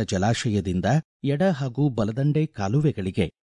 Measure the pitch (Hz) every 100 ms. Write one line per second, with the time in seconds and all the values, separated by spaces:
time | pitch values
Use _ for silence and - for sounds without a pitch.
0 | 107 95 104 117 120 104 92 90 90 151
1 | - _ 135 147 190 139 135 120 147 117
2 | 107 113 147 147 156 - 98 139 147 101
3 | 95 104 82 -